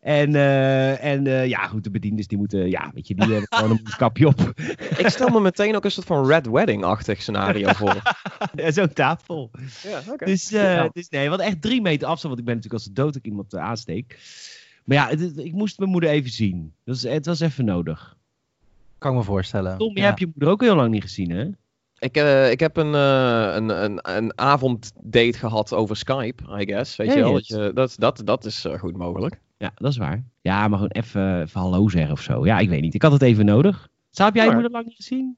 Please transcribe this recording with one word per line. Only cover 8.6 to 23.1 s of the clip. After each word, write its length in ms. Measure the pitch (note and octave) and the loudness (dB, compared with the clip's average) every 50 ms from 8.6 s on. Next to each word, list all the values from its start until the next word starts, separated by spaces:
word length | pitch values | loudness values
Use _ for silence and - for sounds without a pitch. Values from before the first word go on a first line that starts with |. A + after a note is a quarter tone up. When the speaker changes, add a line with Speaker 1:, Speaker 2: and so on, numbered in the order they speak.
| D3+ E3 | -2 -2
Speaker 1:
zo'n 220 | D3 F3+ G3 E3 C#3+ | 0 2 0 0 0
tafel. 580 | - C#3+ C3 E3 E3+ _ _ F3 D#3 C3 A2+ _ - B2+ C3+ A#2+ - - | 0 0 0 0 -2 _ _ -10 -10 -10 -12 _ -16 -16 -16 -16 -14 -12
Speaker 2:
Ja, 180 | F#3+ G#3+ D3 C3+ G3 C4 | -10 -10 -10 -8 -10 -12
oké. 120 | C#4 - | -8 -4
Speaker 1:
Dus, 280 | F#3 F#3+ F#3 - - G#3+ | -2 -2 -2 -4 -2 0
eh, 220 | G#3+ G3+ F#3+ F3+ | 0 2 2 2
Speaker 3:
Ja. 140 | E3+ E3+ D#3+ - | 2 0 -2 -4
Speaker 1:
dus 160 | F3 F3 - | -8 -14 -8
nee, 200 | - C#3 C#3 D3 | -4 -2 -2 0
want 120 | E3 F#3+ | 0 -2
echt 220 | F3+ G#3 G3+ D#3+ D3 | -2 -2 -4 -4 -2
drie 180 | A3 B3 B3+ G#3+ | -2 -2 0 0
meter 240 | F#3 D#3 C#3+ D3+ C3 | 0 0 0 -2 -4
afstand, 260 | E3 E3 - D#3+ B2+ | -4 -4 -4 -8 -8
want 40 | A#2+ | -6
ik 60 | A#2+ | -4
ben 100 | A#2+ A#2+ | -4 -4
natuurlijk 300 | A#2 A2 G#2+ - A2 - | -4 -6 -8 -10 -10 -10
als 80 | G2+ G2 | -8 -4
de 60 | A2 C3+ | -2 -2
dood 140 | D3+ D3 | -2 -2
ook 80 | C3+ _ | -6 _
iemand, 280 | A2+ G#2 G2+ G2 G2+ - | -8 -10 -10 -10 -10 -10
eh, 60 | F#2 | -8
aansteek. 580 | D2+ G2 A#2 A2 - - E2 G#2 B2+ _ - - - - - - - - - - - _ _ _ _ | -6 -6 -8 -8 -8 -8 -8 -8 -8 _ -18 -20 -20 -20 -20 -20 -20 -20 -20 -20 -20 _ _ _ _
Maar 120 | - C3+ | 2 2
ja, 120 | C#3+ C#3+ A#2 | 2 4 2
het, 120 | C3+ D3+ | 0 -2
het, 180 | F3 F3+ D3 D3+ | -2 -6 -6 -10
ik 140 | C3+ E3+ D#3+ | -12 -8 -4
moest 260 | F#3+ G#3+ G#3 - - | -4 -4 -4 -4 -4
mijn 120 | G3 F#3+ | -2 0
moeder 200 | F#3 F3 E3+ D#3+ | 0 2 2 2
even 200 | D3 D3+ C3+ B2 | 2 2 0 -2
zien. 420 | A2 - A2+ G2+ F2+ F2+ D#2+ D#2 - _ _ | -4 -2 -2 -2 -2 -4 -8 -12 -16 _ _
Dat 120 | - B2+ | -8 -8
is, 60 | B2 - | -6 -4
het 240 | A#2+ B2+ D#3 C#3 | -4 -4 -4 -2
was 140 | D#3+ F3 D3 | -2 -2 0
even 240 | E3 E3 C3+ - B2+ | 0 -2 0 0 0
nodig. 520 | G#2+ F#2+ F2 E2+ E2 D#2+ - - - _ _ _ _ _ _ _ _ _ _ _ _ _ _ _ - - - | 0 0 0 -2 -4 -6 -10 -12 -20 _ _ _ _ _ _ _ _ _ _ _ _ _ _ _ -20 -20 -6
Speaker 3:
Kan 120 | - C#3+ C3 | -2 0 0
ik 40 | B2 | 0
me 40 | A2+ | 0
voorstellen. 540 | G2 G2+ F#2+ F2+ - - G#2 F#2+ F#2 F#2 F#2+ | 0 0 -2 -2 -2 -4 -4 -4 -4 -2 -2
Speaker 1:
Tom, 140 | G#3+ A3+ G3+ | -4 -2 -2
jij 100 | G3 G3+ | 2 2
Speaker 3:
Ja. 60 | G3+ | 2
Speaker 1:
hebt 100 | G3+ - | 2 2
je 60 | F#3 | -4
moeder 220 | E3+ D#3+ C#3+ C#3+ D3+ | -6 -4 0 2 2
ook 120 | G3 G3+ | 2 4
heel 140 | B3+ A#3+ G3+ | 4 4 4
lang 140 | D#3+ B2+ A#2 | 4 4 2
niet 120 | A2+ G#2+ F#2+ | 2 -2 -2
gezien, 280 | G2 - - F#2+ E2+ | -6 -6 -6 -4 -4
hè? 180 | E2+ F2+ B2 F3+ G3+ _ _ _ _ _ _ _ _ _ | -2 -4 -4 -6 -8 _ _ _ _ _ _ _ _ _
Speaker 2:
Ik, 180 | - C3 - | -8 -2 0
eh, 340 | D#3 D3 D3 C#3 C3+ C3+ B2+ | 2 4 4 6 6 6 4
ik 100 | A2+ C3 | 4 2
heb 160 | E3 D#3 D#3 | 0 0 0
een, 180 | E3 D#3 D3+ D3 | 0 -2 0 2
eh, 600 | C#3+ C#3 C#3 | 2 4 4